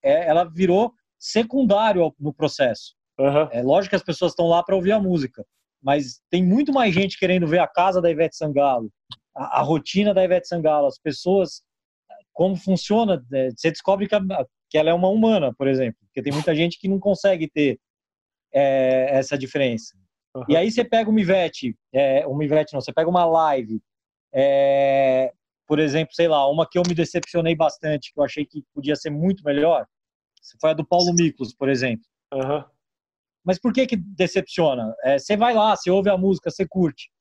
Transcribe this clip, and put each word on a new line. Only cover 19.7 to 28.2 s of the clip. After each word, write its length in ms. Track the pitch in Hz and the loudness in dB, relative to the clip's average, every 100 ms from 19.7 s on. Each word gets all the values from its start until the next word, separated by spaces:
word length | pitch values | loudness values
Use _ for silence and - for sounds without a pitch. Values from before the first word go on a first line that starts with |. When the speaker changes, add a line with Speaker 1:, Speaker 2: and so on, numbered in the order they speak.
| 113 - _ _ _ _ | -2 -10 _ _ _ _
Speaker 2:
Aham. 120 | 135 123 | -14 0
Speaker 1:
E 80 | 156 | 0
aí 140 | 202 | 2
você 120 | 226 | -2
pega 280 | 233 226 214 | 0 0 2
uma 100 | 220 | 0
Ivete, 560 | 180 190 170 - 127 - _ | 2 0 0 -4 -10 -10 _
é, 340 | 131 139 135 151 | 0 2 0 -2
uma 160 | 139 | -4
Ivete 300 | 151 156 151 | 0 0 0
não, 80 | 143 | -6
você 120 | 123 | -6
pega 160 | 123 165 | -2 0
uma 160 | 180 170 | 2 2
live, 540 | 165 160 139 110 110 _ _ _ _ _ | 2 2 0 -4 -10 _ _ _ _ _
é, 1000 | 131 139 139 139 139 139 139 135 131 131 - _ _ _ | 0 2 2 2 2 2 2 2 2 -2 -6 _ _ _
por 100 | 151 | 0
exemplo, 360 | 156 147 160 | 2 0 -4
sei 120 | - 170 | 0 2
lá, 220 | 151 139 | 2 2
uma 160 | 156 165 | 0 -2
que 100 | 185 | 0
eu 40 | 175 | -2
me 60 | |
decepcionei 600 | 170 160 175 - 175 165 | -2 -2 -4 -4 -2 -2
bastante, 580 | 165 156 - 156 151 - | 0 0 -2 -4 -4 -6
que 60 | |
eu 60 | - | -4